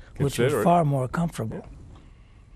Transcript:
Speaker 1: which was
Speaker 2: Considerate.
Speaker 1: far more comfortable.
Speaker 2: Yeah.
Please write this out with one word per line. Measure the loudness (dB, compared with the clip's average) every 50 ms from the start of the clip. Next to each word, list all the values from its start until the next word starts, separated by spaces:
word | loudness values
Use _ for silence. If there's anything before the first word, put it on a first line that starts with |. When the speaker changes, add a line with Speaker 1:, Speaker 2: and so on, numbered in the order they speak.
| -20 -16 -6
Speaker 1:
which | -4
was | -2 -2 0
Speaker 2:
Considerate. | 2 2 2 2 2 4
Speaker 1:
far | 4 4 4 4
more | 2 0 0 -2
comfortable. | -2 -2 -4 -4 -4 -4 -6 -8 -8 -8 -10
Speaker 2:
Yeah. | -12 -14 -18 -20 -20 -20 -20 -20 -20 -20 -20 -20 -20 -20 -20 -20 -20 -20 -20